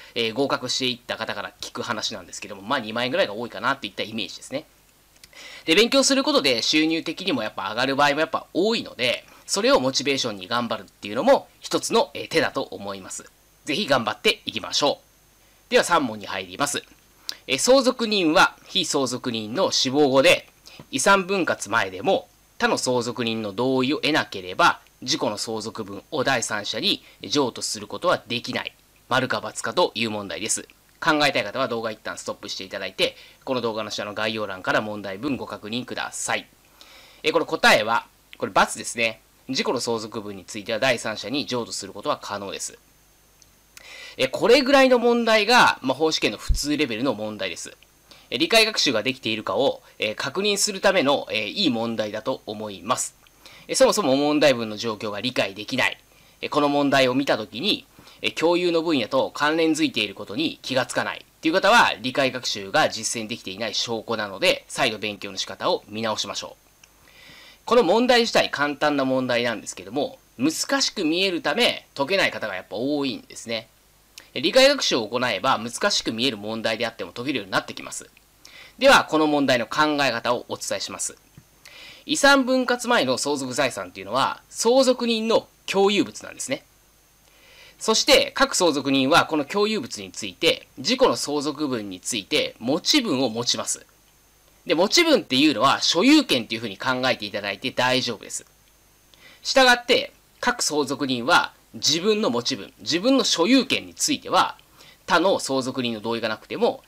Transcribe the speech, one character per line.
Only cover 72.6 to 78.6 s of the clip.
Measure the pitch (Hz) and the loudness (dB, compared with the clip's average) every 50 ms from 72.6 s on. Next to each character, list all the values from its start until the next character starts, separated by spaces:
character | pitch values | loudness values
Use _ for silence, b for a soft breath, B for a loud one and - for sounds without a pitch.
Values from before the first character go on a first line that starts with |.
| - | -10
っ | - | -8
ぱ | 90 | -6
多 | 101 123 139 151 143 139 | -4 -2 -2 -2 -2 -2
い | 135 110 | -4 -6
ん | - | -8
で | - _ - - | -12 _ -18 -16
す | - 113 | -10 -8
ね。 | 117 110 113 - _ _ _ _ _ _ _ _ _ B B B B | -8 -8 -8 -10 _ _ _ _ _ _ _ _ _ B B B B
理 | 127 131 185 208 | -4 -2 2 6
解 | 262 262 277 | 6 6 8
学 | 294 269 | 6 4
習 | - - 185 | 0 0 0
を | 131 110 104 | 0 0 -2
行 | 117 123 127 120 | -2 -2 0 0
え | 107 92 | 0 0
ば | - 131 131 - | 2 2 2 2
難 | 113 117 - - - 202 | 0 -6 -6 -2 0 0
し | 202 - - | 0 0 -2
く | 156 117 | -2 -2
見 | 110 123 | 0 -2
え | 135 | -2
る | 117 104 | -2 -4
問 | 104 107 110 113 | -6 -6 -6 -4
題 | 107 113 113 110 | -2 -2 -2 -2
で | 117 113 | -2 -4
あ | |
っ | - | -4
て | - 98 | -8 -10
も | 85 | -10
解 | - 120 120 | -10 -8 -8
け | 143 139 | -6 -6
る | 117 | -6
よ | 98 | -6
う | 92 | -4
に | |
な | 113 147 | -4 -4
っ | - | -4
て | - - | -4 -10
き | 78 71 | -14 -14
ま | 65 | -12
す。 | - - - - _ _ _ _ _ _ B B B B | -14 -14 -14 -16 _ _ _ _ _ _ B B B B